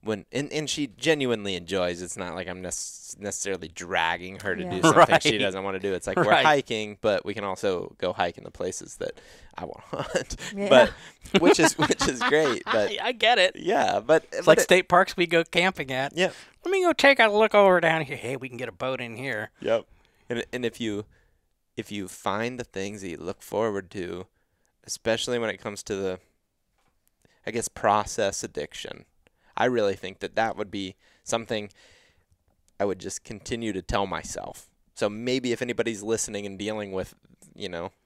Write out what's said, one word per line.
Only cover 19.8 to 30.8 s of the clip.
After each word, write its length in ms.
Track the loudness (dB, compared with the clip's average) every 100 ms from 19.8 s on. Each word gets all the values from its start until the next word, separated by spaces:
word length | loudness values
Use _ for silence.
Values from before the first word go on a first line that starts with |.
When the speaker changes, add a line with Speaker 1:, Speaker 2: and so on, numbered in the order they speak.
| 0 _ _ _ _
Speaker 1:
And, 160 | -6 -4
and 120 | -4 -6
if 140 | -4
you, 260 | -4 -4 -8 _ _ _ _ _ _ -12
if 140 | -8
you 160 | -8 -8
find 520 | -6 -4 -2 -4 -6
the 40 |
things 380 | -10 -8 -8 -8
that 80 | -10
you 80 | -8
look 240 | -8 -10
forward 480 | -6 -2 -2 -4 -8
to, 360 | -10 -8 -10 -14 _ _ _ _ _
especially 560 | -14 -6 -2 -2 0 -2
when 100 | -2
it 80 | -4
comes 240 | -8 -10
to 120 | -6 -4
the, 240 | -4 -6 _ _ _ _ _ _ _ _ _ _ _ _ -8
I 40 |
guess, 160 | -6 -6
process 760 | -2 2 2 0 -2 -2 -2
addiction, 640 | -8 -8 -10 -12 -14 -16 -20 _ _ _ _ 0
I 80 | 2
really 300 | 4 0 0
think 240 | -8 -10
that 160 | -6 -2
that 220 | -2 -2
would 120 | -8
be 260 | -6